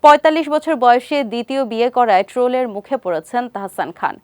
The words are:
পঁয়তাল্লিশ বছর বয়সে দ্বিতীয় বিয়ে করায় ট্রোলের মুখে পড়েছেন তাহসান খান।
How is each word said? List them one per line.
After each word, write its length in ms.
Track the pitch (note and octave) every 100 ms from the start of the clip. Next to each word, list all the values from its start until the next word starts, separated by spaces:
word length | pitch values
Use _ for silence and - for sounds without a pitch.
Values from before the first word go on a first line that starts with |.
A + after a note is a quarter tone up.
পঁয়তাল্লিশ 480 | D4 D4 D#4+ D#4 D4
বছর 260 | D4+ D#4 D4+
বয়সে 480 | B3 B3 B3+ D4
দ্বিতীয় 420 | A#3+ A#3 A#3 C4+ B3+
বিয়ে 180 | A3+ A#3+
করায় 340 | B3 A#3+ F#3+
ট্রোলের 440 | G3 - B3 B3+ B3+ G3+
মুখে 220 | - C4+
পড়েছেন 520 | F#3 E3 E3 B3 A#3+
তাহসান 420 | G3+ G3 - D3+ F3
খান। 160 | - G2